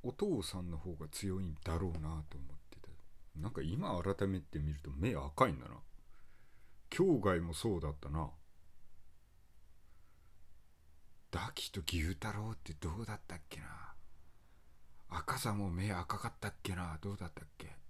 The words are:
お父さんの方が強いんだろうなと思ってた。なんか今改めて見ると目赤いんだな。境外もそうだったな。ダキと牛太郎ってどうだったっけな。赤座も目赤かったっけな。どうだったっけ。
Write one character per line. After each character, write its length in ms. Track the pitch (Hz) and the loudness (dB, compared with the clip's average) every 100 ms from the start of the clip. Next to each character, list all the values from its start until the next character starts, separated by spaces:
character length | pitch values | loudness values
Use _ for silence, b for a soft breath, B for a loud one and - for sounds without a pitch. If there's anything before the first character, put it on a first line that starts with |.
お 80 | 123 | -2
父 300 | - 202 139 | 2 4 4
さ 180 | - 92 | 2 -2
ん 80 | 90 | 0
の 80 | 78 | -2
方 160 | 92 | -2
が 140 | 78 76 | -4 -4
強 320 | - 101 92 | -2 0 2
い 40 | 92 | 0
ん 100 | 76 | -2
だ 140 | - 85 | 2 2
ろ 120 | 90 | 2
う 20 | 82 | 2
な 240 | 78 80 76 | 0 -2 -4
と 80 | 71 | -4
思 100 | 69 | -2
っ 40 | - - | -2 -6
て 100 | - | -10
た。 80 | - - - - - 76 | -8 -8 -10 -10 -10 -4
な 140 | 90 | -2
ん 20 | |
か 100 | - | 0
今 400 | 76 107 202 92 | 2 2 2 2
改 260 | 87 98 98 | 4 4 4
め 120 | 95 | 2
て 200 | - 78 | 0 0
見 140 | 76 | 2
る 60 | 73 | 0
と 100 | - 69 | -4 2
目 200 | 101 82 | 2 2
赤 320 | 73 - 127 | 0 6 6
い 60 | |
ん 60 | 67 | 6
だ 80 | 62 | -4
な。 80 | 58 - - b b b b b b b b - | -10 -10 -12 b b b b b b b b -6
境 300 | - 190 139 | 6 10 10
外 200 | 98 90 | 10 8
も 120 | 82 | 4
そ 240 | 80 117 90 | 2 4 4
う 40 | |
だ 80 | 78 | 2
っ 60 | 73 | 0
た 100 | 73 | 2
な。 200 | 76 76 - - - - - - - - - - - - - - - b b b b b b - - - - - - - - - | 2 2 -2 -14 -16 -12 -10 -8 -8 -10 -14 -20 -20 -20 -18 -16 -16 b b b b b b -12 -12 -14 -20 -18 -16 -14 -16 -4
ダ 200 | 82 - | -2 0
キ 180 | - - | -2 -2
と 100 | - 76 | -2 2
牛 160 | 85 | 4
太 280 | 78 - 107 | 4 2 0
郎 200 | 104 110 | 0 0
っ 40 | 110 | -2
て 160 | - | -4
ど 160 | 76 85 90 | -4 -2 -2
う 40 | 113 | -2
だ 100 | 104 | -4
っ 40 | - | -6
た 80 | 85 | -8
っ 40 | - | -8
け 100 | - | -8
な。 60 | - - - - - - b b b b b b b b - | -8 -8 -6 -6 -8 -10 b b b b b b b b -4
赤 280 | - - - | -2 0 2
座 160 | 120 | 2
も 160 | 104 98 | 4 4
目 220 | 85 101 | 4 2
赤 280 | 90 87 104 | 2 0 0
か 100 | 117 | -2
っ 40 | - | -2
た 100 | 104 | -4
っ 40 | - | -2
け 120 | - 90 | -2 0
な。 220 | 87 78 | 0 -2
ど 120 | 101 | -2
う 40 | 98 | -2
だ 100 | 85 | -4
っ 40 | |
た 120 | - 76 | -6 -12
っ 20 | - | -12
け。 180 | 76 - | -10 -10